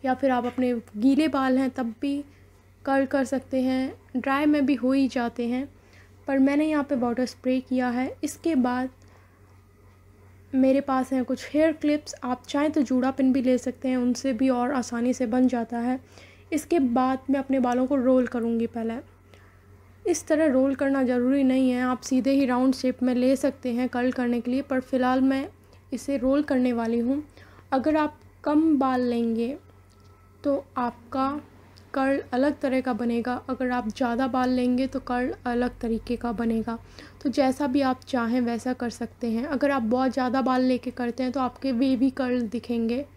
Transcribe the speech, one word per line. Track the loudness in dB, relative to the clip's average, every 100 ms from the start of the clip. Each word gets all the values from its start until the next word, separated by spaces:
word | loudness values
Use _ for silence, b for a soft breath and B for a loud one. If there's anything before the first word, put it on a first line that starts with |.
या | -2
फिर | 0 2
आप | 0 -2
अपने | -2 0 -2 -6 0
गीले | 2 4 2
बाल | 2 2 2
हैं | 0
तब | -2 -6 -4
भी | -4 -4 -8 b b -20 _ -10
कर्ल | -2 0 2
कर | 0
सकते | -2 -4 -2 -2
हैं, | 0 0 -4 -8 -8 -6
ड्राई | -2 2 2
में | 4 2
भी |
हो | 2 2
ही | 2 2
जाते | 0 -4 -4 -4
हैं, | -4 -6 -14 b b b b -2
पर | 2
मैंने | 4 4 2
यहाँ | 0
पे | 0 -2
वाटर | 0 0 -4
स्प्रे | -4 -2 -2
किया | 0 -2 0
है। | -2 -4 -4
इसके | -8 -4 0 2
बाद | 2 0 -4 -8 b b b b b -20 -20 _ -20 -20 -20 -20 -20 -20 -4
मेरे | 2 4 4
पास | 2 -2 0
हैं | -2
कुछ | -2 -6 -2
हेयर | 2 2
क्लिप्स, | 2 0 -2 -4 -10
आप | -6 -6 -4
चाहें | -2 0
तो | 0
जूड़ा | 0 0 0
पिन | 2 2
भी | 2
ले | 2 0
सकते | -2 -6 -4
हैं, | 0
उनसे | 0 0 -2
भी | 0 0
और | 2 0
आसानी | -2 -4 -2 -2
से | 0 0
बन | 2 2
जाता | 0 -4 -4
है। | -4 -4 B B B B B
इसके | -6 0 2
बाद | 2 2 0 -2 -2
मैं | -2
अपने | 0 0
बालों | 2 2 2
को | 2
रोल | 4 4 2
करूँगी | -2 -2 -2 -2
पहले। | -4 -6 -8 -12 -20 -20 b b b b b b -8
इस | -2 -2 0
तरह | 2 4
रोल | 4 2
करना | 0 0 2
ज़रूरी | 2 2 2 2
नहीं | 4 4 2
है, | 2
आप | 0 -2
सीधे | 0 0 2
ही | 2 2
राउंड | 2 2
शेप | 2 -2 0
में | 0
ले | 2 2 2
सकते | 0 -2 -6
हैं | -2 -2
कर्ल | 0 -2
करने | 0 -2 -2
के | -2
लिए, | -4
पर | -2 -4
फ़िलहाल | -2 0 2 2
मैं | 2 0 -4 -12 b b b
इसे | -10 -4 -2
रोल | 2 0
करने | 2 0 2
वाली | 0 0 0
हूँ। | 0 -2 -6 B B B B
अगर | 0 2 2
आप | 0 -4 -20 -8
कम | 0 2 4 4
बाल | 2 2
लेंगे | 0 0 0 0 -4 -6 -14 -20 -20 -20 -20 -20 -20 -6
तो | -2 -2 -4 -6
आपका | -6 -6 -8 -2 -2 -4 -10 -20 -20 -20 -6
कर्ल | -2 0 0 -2
अलग | 0 0 0
तरह | -2 0
का | -2
बनेगा, | -2 -2 -2 -2 -6 -6
अगर | -4 -2
आप | -2 -4
ज़्यादा | -2 -2 0 0
बाल | 0 0
लेंगे | 2 2 0 0
तो | -4
कर्ल | -4 -2 -2 -4 -4
अलग | -2 -2 -4
तरीके | -4 -4 -4 -6
का | -4
बनेगा। | -2 -2 -2 -4 -8 B B B B
तो | -4
जैसा | 2 2 2 0
भी | 2
आप | 0 -2
चाहें | -4 -2 0 0
वैसा | 0 -2 -4
कर | -4 -6
सकते | -6 -12 -6 -4
हैं। | -2 -2
अगर | 0 0
आप | 0
बहुत | 0 2 2
ज़्यादा | 0 0 0
बाल | 2 2
लेके | 2 0 -4
करते | -6 -6 -4
हैं | -4
तो | -2
आपके | -4 -4 -4
वेवी | 0 2 2 2
कर्ल | 0 -2 -2
दिखेंगे। | -2 -6 -4 -2 -2 -2 -6